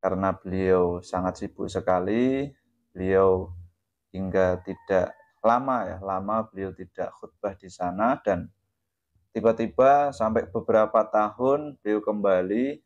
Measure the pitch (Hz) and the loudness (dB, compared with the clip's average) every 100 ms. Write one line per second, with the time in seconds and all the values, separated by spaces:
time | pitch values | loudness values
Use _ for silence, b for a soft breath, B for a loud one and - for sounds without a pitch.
0 | 92 92 95 92 95 92 95 92 90 87 | -2 0 -2 -2 -6 -2 2 4 2 -2
1 | - 92 92 92 98 - - 95 92 90 | -6 -4 -4 -4 -10 -8 -6 -4 0 0
2 | 92 113 127 135 139 - _ _ _ 92 | 0 0 0 0 -6 -12 _ _ _ -6
3 | 92 95 95 92 90 87 - _ _ _ | 2 4 6 4 -2 -12 -18 _ _ _
4 | _ 92 95 92 92 90 90 92 - 95 | _ -8 -2 2 2 0 -6 -14 -2 0
5 | 90 - _ _ 110 120 135 127 95 87 | 0 -6 _ _ 2 2 0 -2 -4 -8
6 | 98 95 98 110 110 95 98 92 90 - | -6 -6 -2 -4 -4 -8 -10 -10 -16 -10
7 | 92 - 104 _ 101 98 95 - 90 92 | -10 -10 -20 _ -8 -8 -18 -8 -6 -2
8 | 113 131 - 85 120 _ _ _ _ _ | -2 0 -2 -2 -4 _ _ _ _ _
9 | _ _ _ 113 113 113 113 - 131 143 | _ _ _ 0 2 2 -2 4 4 6
10 | 143 135 110 113 - 117 110 113 107 113 | 2 -2 0 0 -2 -6 2 4 4 2
11 | 107 107 107 107 131 143 151 135 104 107 | 2 0 0 0 0 0 -2 -8 -2 -2
12 | 104 107 98 92 92 107 135 147 | -2 0 2 2 2 0 -2 -6